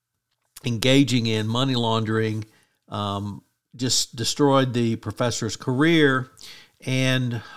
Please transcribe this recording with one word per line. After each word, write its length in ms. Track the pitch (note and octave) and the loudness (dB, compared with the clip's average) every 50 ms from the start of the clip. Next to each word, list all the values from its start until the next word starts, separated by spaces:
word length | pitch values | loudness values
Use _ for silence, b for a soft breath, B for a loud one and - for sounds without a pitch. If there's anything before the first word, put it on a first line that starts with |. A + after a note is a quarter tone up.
| _ _ _ _ _ _ _ _ _ _ _ - - | _ _ _ _ _ _ _ _ _ _ _ -10 -6
engaging 600 | B2 A#2 A2 F#2+ B2+ C3 C#3 C#3+ A#2 B2 B2+ A#2 A#2 | -4 -2 0 2 4 6 6 4 4 2 0 0 0
in 200 | A2 G#2+ G#2+ A2 | -2 -2 -2 -2
money 280 | A2+ A#2+ C3+ C3+ C3 | -2 0 0 0 0
laundering, 680 | A#2+ A#2 A2+ A2 A2 A2 G#2+ A2 A2 A2+ A2 G#2+ A2 G#2+ b b b b b b b b _ | 0 0 0 0 0 0 0 0 0 0 0 -2 -4 -6 b b b b b b b b _
um, 520 | - G#2 G#2 G2+ G2 G2+ G2+ G#2 G2 B1+ - _ _ _ _ _ - | -8 -6 -6 -4 -6 -6 -6 -8 -10 -12 -16 _ _ _ _ _ -10
just 400 | A#2 B2+ B2 - - - - - | -6 -4 -2 0 -2 -2 -4 -6
destroyed 580 | A#2+ A2+ - - - D3 C#3 C3+ C3+ C3 B2+ A#2 | -6 -6 -4 0 2 2 4 4 4 2 2 0
the 240 | B2 A#2 A2+ A2+ A2 | 0 0 0 0 -2
professor's 580 | - A2 G#2 - B2+ A#2+ A2 - A#2+ G#2+ - | -4 -8 -6 -4 -2 -2 -2 -4 -4 -6 -6
career 760 | - - - B2+ B2+ D3+ E3 E3+ D#3+ D3+ C3+ C3 C3 B2+ - B B B B B B B B B B - | -6 -4 -4 0 2 2 4 4 4 4 4 2 0 -4 -6 B B B B B B B B B B -8
and, 560 | B2+ C3 C3 C3 C3 C3 B2+ B2+ A#2+ A#2+ A2 - - - | -4 -2 0 0 0 0 0 -2 -2 -4 -6 -8 -12 -16